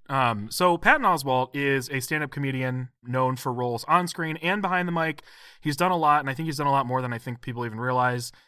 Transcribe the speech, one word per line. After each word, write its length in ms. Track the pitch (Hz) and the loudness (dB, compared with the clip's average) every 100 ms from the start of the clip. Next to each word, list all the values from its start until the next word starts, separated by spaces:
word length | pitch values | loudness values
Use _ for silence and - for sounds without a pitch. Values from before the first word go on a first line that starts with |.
| - | -4
Um, 400 | 135 123 107 107 | 0 0 0 -6
so 260 | - 180 170 | 0 2 4
Patton 280 | 214 294 226 | 4 4 4
Oswalt 500 | 165 135 127 127 143 | 2 2 0 0 -2
is 320 | 139 135 131 | 0 0 0
a 80 | 135 | -6
stand-up 320 | - 156 147 | -2 -4 -4
comedian 580 | 143 139 131 127 127 127 _ | -4 -2 -2 -2 -4 -8 _
known 320 | 120 131 131 127 | -4 0 0 0
for 180 | 135 | -4
roles 320 | 120 123 117 - | -2 -2 -4 2
on 200 | 170 175 | 2 2
screen 300 | - 160 156 | -4 -6 -4
and 220 | 170 202 | -2 -2
behind 260 | 190 180 180 | 0 -2 0
the 40 | |
mic. 300 | 170 160 151 - - - - | -2 -2 -4 -14 -20 -20 -8
He's 160 | 151 139 | -6 0
done 140 | 180 | 2
a 40 | 180 | 4
lot, 240 | 151 147 | 4 4
and 80 | 139 | 2
I 20 | |
think 140 | 131 160 | -4 -4
he's 100 | 143 | -2
done 100 | 143 | 2
a 40 | |
lot 160 | 139 123 | 2 2
more 140 | 127 | -2
than 120 | 123 | -2
I 60 | 117 | -6
think 220 | - 120 | -8 -8
people 220 | - 120 | -8 -6
even 160 | 120 110 | -6 -4
realize. 520 | 123 127 127 123 123 - | 0 2 2 0 -6 -14